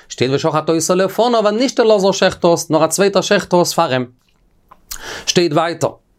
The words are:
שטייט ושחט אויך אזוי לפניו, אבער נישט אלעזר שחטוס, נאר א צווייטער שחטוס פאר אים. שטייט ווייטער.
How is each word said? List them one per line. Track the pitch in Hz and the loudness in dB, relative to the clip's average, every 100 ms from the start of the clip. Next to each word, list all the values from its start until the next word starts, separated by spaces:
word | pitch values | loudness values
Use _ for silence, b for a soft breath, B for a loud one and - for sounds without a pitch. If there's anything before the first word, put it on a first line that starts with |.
| B | B
שטייט | - 120 | -4 -2
ושחט | 139 160 156 151 | 0 0 -2 -2
אויך | 165 | -2
אזוי | 160 185 | 0 0
לפניו, | 190 185 233 233 | 0 0 0 2
אבער | 208 | 0
נישט | 214 262 - | 0 -2 0
אלעזר | 233 214 196 | 2 4 2
שחטוס, | 185 185 - 175 165 - | 2 0 0 0 0 0
נאר | 151 156 | 0 0
א | |
צווייטער | 170 196 196 | 2 0 0
שחטוס | 170 202 180 175 170 | 0 0 2 0 0
פאר | - 165 | 0 0
אים. | 127 120 _ _ _ _ _ _ - - - B B B | -2 -4 _ _ _ _ _ _ -20 -18 -16 B B B
שטייט | - 175 | 0 2
ווייטער. | 147 165 160 139 - _ | 2 -2 -2 -4 -4 _